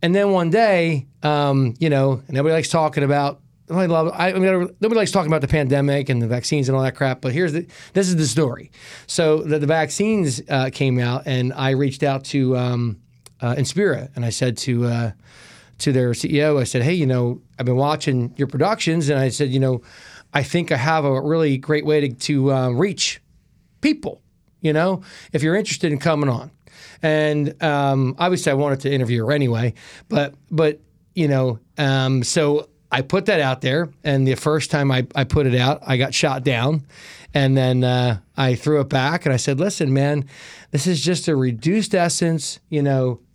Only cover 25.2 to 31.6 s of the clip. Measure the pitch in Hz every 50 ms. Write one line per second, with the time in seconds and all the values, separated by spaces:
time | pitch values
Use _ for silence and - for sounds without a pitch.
25.2 | - - - 139 151 160 180 214 214 - - - 180 160 147 135 - 170 156 147
26.2 | 143 135 117 110 127 156 - _ _ - - - - - - - 165 156 156 151
27.2 | 151 151 151 147 143 - - - 170 151 143 143 139 139 135 135 131 127 131 -
28.2 | 175 180 180 175 - 156 135 135 147 143 135 139 - 135 143 131 127 113 120 113
29.2 | 110 123 147 147 135 120 117 113 123 117 - - - - - - - - - 147
30.2 | 143 - - - _ - 165 156 160 151 151 - _ _ _ _ _ _ - 180
31.2 | 156 143 139 135 131 127 113 -